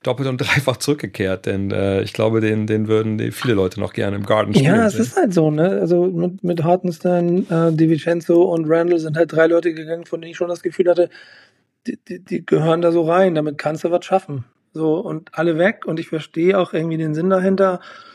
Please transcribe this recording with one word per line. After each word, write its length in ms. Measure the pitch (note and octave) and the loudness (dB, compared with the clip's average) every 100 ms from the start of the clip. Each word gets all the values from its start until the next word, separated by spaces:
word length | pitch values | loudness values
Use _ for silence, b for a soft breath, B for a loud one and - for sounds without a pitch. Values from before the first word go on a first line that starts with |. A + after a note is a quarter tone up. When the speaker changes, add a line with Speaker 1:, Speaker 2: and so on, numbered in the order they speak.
Speaker 1:
doppelt 260 | B2+ B2 C3+ | -6 -4 -4
und 80 | B2+ | -4
<laughs> 60 | |
dreifach 340 | A#2 C#3+ C3 B2 | -2 0 0 -2
zurückgekehrt. 720 | - C#3+ G2+ - F#2+ F#2+ - | -2 -2 -4 -4 -4 -4 -4
Denn, 240 | G2 G2 | -4 -2
äh, 320 | G2+ G2 G2 | -2 0 0
ich 100 | G#2 | -2
glaube, 300 | - A2 A2+ | -2 0 0
den, 240 | G#2+ G#2+ G#2+ | 0 0 -2
den 220 | G#2+ G#2+ | -2 0
würden 280 | A2 A2 G#2+ | 0 0 -4
die, 140 | A#2 | -4
viele 240 | A#2 B2+ | -4 -2
Leute 260 | G#2 F#2 G2+ | 0 0 -2
noch 140 | G2 | -8
gerne 220 | - G2+ G2+ | -4 -4 -4
im 100 | G2 | 0
Garden 260 | G#2+ G#2 | 0 2
spielen 140 | G#2+ C#3 | 2 4
Speaker 2:
Ja, 200 | A3 A3 | 4 2
es 60 | |
Speaker 1:
sehen. 100 | - | 0
Speaker 2:
ist 140 | A#3 G4 | -2 0
halt 160 | C#4 | 2
so, 180 | F3 D#3 | 2 2
ne? 280 | D3+ F3 G3 | 2 0 0
Also 240 | F3 F3 | 0 2
mit, 400 | F3+ E3+ F3+ F#3 | 0 0 -4 -4
mit 180 | F3 E3+ | -4 -2
Hartenstein, 880 | D#3+ F#3 F3+ D#3+ F3+ F3+ F3 F3+ - | 2 0 0 -4 0 0 2 0 0
äh, 220 | E3 E3 | 0 2
DiVincenzo 680 | D#3+ D#3+ D#3+ E3 E3+ - E3+ | 2 2 2 0 -2 2 4
und 240 | F3+ E3 D#3 | 4 2 0
Randall 280 | E3 F3 E3+ | 2 2 0
sind 180 | D#3+ D#3 | 0 0
halt 160 | D#3+ | 0
drei 140 | D#3 E3 | 4 4
Leute 260 | E3+ E3+ | 4 0
gegangen, 320 | D#3+ D#3 E3+ | -4 -8 -10
von 160 | E3 E3 | -8 -10
denen 120 | E3 | -10
ich 40 | E3 | -6
schon 140 | F3 | -6
das 120 | E3+ | -4
Gefühl 280 | F3 D#3+ F3 | -4 0 2
hatte, 180 | F3 E3+ B B B B B B _ - | 4 2 B B B B B B _ -12
die, 120 | - - | -12 -12
die, 160 | F3+ | -14
die 220 | F3+ E3+ | -8 -8
gehören 380 | E3 D#3 D#3+ E3 | 0 2 2 2
da 100 | E3+ | 2
so 160 | E3+ D#3+ | 2 2
rein, 240 | F3 F#3+ | 4 2
damit 220 | D#3 D3+ D3 | 2 -2 -4
kannst 260 | D3 D#3 | -6 -4
du 80 | E3+ | -2
was 140 | F3 | -2
schaffen. 400 | - F#3+ - C#3 A#2+ _ _ | 0 -4 -2 -10 -12 _ _
So, 220 | D#3 D#3+ D#3+ | -4 0 0
und 340 | G#3 D#3 - | -2 -8 -8
alle 260 | - E3+ D#3+ | -4 -2 2
weg. 280 | F#3+ A3 - | 0 -2 -6
Und 120 | D#3+ | -8
ich 100 | D#3+ | -6
verstehe 500 | D#3+ - D#3+ F3 F#3+ | -10 -8 -2 0 2
auch 140 | E3+ | 0
irgendwie 260 | E3+ E3 D#3+ | -2 -4 -4
den 160 | D#3+ | -4
Sinn 160 | D3+ F3+ | -2 0
dahinter. 500 | F#3+ F#3+ F#3+ F#3+ F3+ B B B | 2 2 2 2 0 B B B